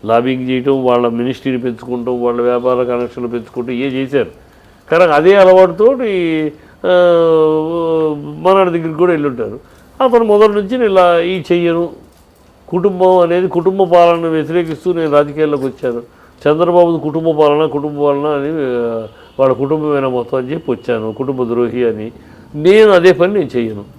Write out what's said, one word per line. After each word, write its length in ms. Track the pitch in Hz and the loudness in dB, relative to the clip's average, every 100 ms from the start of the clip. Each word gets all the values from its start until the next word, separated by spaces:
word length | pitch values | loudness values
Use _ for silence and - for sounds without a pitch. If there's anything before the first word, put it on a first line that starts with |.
లాబింగ్ 440 | - 117 127 127 127 | 0 0 0 -4 -4
చేయటం, 360 | 127 135 135 | -4 -2 0
వాళ్ళ 240 | 127 123 120 | 0 0 0
మినిస్ట్రీని 520 | 117 120 127 139 127 | -2 -6 -6 -6 -4
పెంచుకుంటాం, 640 | 123 113 123 123 120 123 | -6 -8 -10 -8 -6 -2
వాళ్ళ 180 | 123 120 | -2 -2
వ్యాపార 400 | 120 123 123 123 | -2 0 0 -2
కనెక్షన్లు 460 | 123 120 120 127 120 | -2 -4 -6 -8 -8
పెంచుకుంటూ 440 | 120 113 127 120 | -8 -10 -10 -8
ఏ 160 | 120 135 | -6 -6
చేశారు. 420 | 131 131 139 104 - _ _ _ _ _ | -6 -4 -4 -4 -10 _ _ _ _ _
కానీ 220 | 160 180 | 2 4
అదే 220 | 147 170 | 4 4
అలవాటుతోటి, 1160 | 202 185 185 185 170 226 254 233 185 170 156 151 147 - _ 185 | 6 6 6 4 4 2 2 -2 -2 -2 -2 -4 -8 -20 _ 0
ఆ, 20 | 180 175 170 165 160 156 156 156 170 165 160 156 147 | 2 4 4 4 4 2 0 -2 -4 -2 -2 -2 -4
మనాడి 520 | 147 151 170 190 180 | -10 -4 2 2 2
దగ్గరికి 240 | 170 165 | -2 -6
కూడా 180 | 156 180 | 0 0
వెళ్ళుంటారు. 480 | 160 147 123 110 113 - _ _ _ | 0 -2 -4 -10 -10 -18 _ _ _
అతను 200 | 262 233 | 0 2
మొదటి 280 | 226 208 214 | 2 4 4
నుంచి 260 | 208 196 254 | 2 -4 -2
"నేను 60 | |
ఇలా 360 | 220 190 175 170 | 2 4 4 2
ఈ 220 | 175 185 147 | 0 -6 -2
చెయ్యను, 360 | 175 170 165 170 - - _ _ _ _ _ - | 0 0 -2 -4 -10 -20 _ _ _ _ _ -6
కుటుంబం 500 | 175 196 180 185 185 | -2 -2 2 2 4
అనేది, 300 | 170 175 185 | 2 0 -2
కుటుంబ 340 | 175 175 190 | 0 -2 0
పాలనను 460 | 185 175 170 170 165 | 2 4 4 2 -2
వ్యతిరేకిస్తూ 640 | 160 143 170 165 151 180 | -4 -2 -4 -4 -6 -4
నేను 200 | 170 160 | -2 2
రాజకీయాల్లోకి 540 | 147 147 147 151 147 131 | 2 0 -2 -2 -2 -6
వచ్చాను, 360 | - 127 120 117 _ _ _ 147 | -6 -6 -6 -12 _ _ _ -2
చంద్రబాబుది 500 | 156 175 175 170 160 | 0 2 4 2 0
కుటుంబ 400 | 151 156 165 151 | -4 -4 -2 2
పాలన, 280 | 147 147 156 | 2 2 0
కుటుంబ 340 | 143 147 147 | -4 -6 -2
పాలన" 260 | 147 143 151 | -2 0 -2
అని, 240 | 143 143 | -4 -4
ఆ, 560 | 160 131 120 117 113 110 - - - | -6 -4 -4 -4 -6 -10 -18 -18 -2
వాళ్ళ 140 | 135 | 0
కుటుంబమైనా 560 | 120 135 156 151 143 135 | 0 -2 -2 -2 -2 -2
మొత్తం 300 | 123 120 131 | -4 -4 -6
అని 140 | 127 | -4
చెప్పి 180 | 160 151 | -8 -6
వచ్చాను, 420 | 117 - 117 110 | -6 -4 -4 -4
కుటుంబ 320 | 107 131 131 | -6 -6 -4
ద్రోహి 440 | 120 117 120 123 120 | -4 -2 -2 -2 -4
అని. 240 | 107 110 - - - - | -4 -10 -16 -20 -20 -16
నేను 360 | 151 165 208 214 | -2 4 6 6
అదే 220 | 185 175 | 6 4
పని 220 | 156 175 | 4 0
నేను 140 | 208 143 123 | 0 -4 -4
చెయ్యను 280 | 117 104 101 | -6 -8 -16